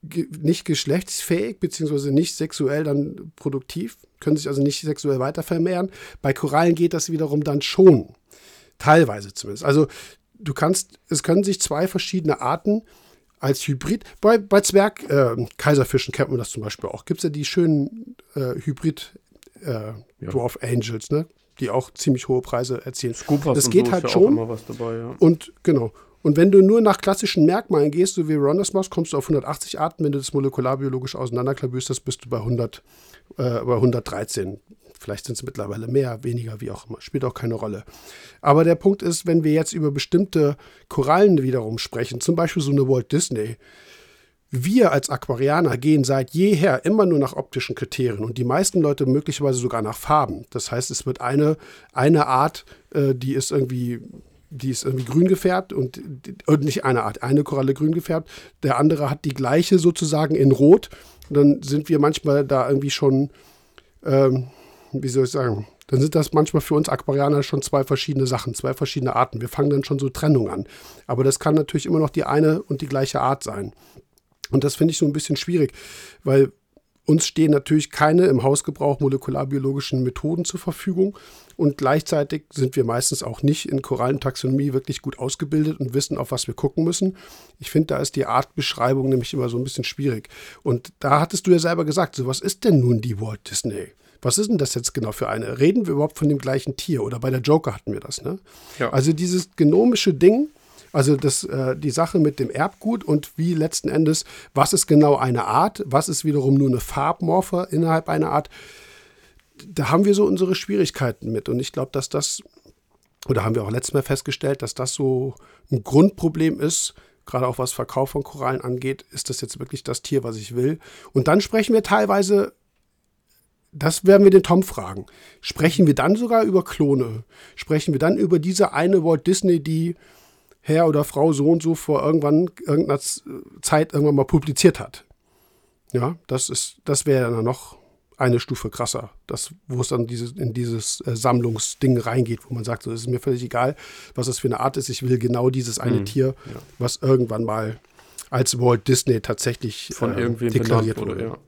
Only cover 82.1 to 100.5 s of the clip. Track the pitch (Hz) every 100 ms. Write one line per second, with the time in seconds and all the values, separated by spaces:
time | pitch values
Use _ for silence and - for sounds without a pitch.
82.1 | 156 139 156 _ - 131 131 117 117 123
83.1 | 131 - - 139 151 - 139 - 127 120
84.1 | 135 139 127 131 135 143 131 - - -
85.1 | - 127 - 143 151 151 156 131 127 143
86.1 | 147 127 127 - - 143 - 160 175 190
87.1 | 185 - - - _ - 160 156 135 139
88.1 | - 131 120 - - 135 - 120 135 131
89.1 | 131 120 147 123 120 131 - 123 - 139
90.1 | 113 - - - - - 120 - _ 143
91.1 | 143 170 190 - 175 165 170 151 151 170
92.1 | - 127 135 196 - 233 160 123 117 117
93.1 | 104 110 107 - - 123 101 90 _ _
94.1 | _ - 185 208 214 139 - 120 - 110
95.1 | 107 110 107 110 123 147 214 196 143 151
96.1 | - 147 143 131 135 - 131 - 143 104
97.1 | 120 127 131 120 156 151 107 - 104 -
98.1 | - - 190 _ - - - 123 135 135
99.1 | 156 180 180 175 - 156 170 240 233 -
100.1 | 147 175 226 302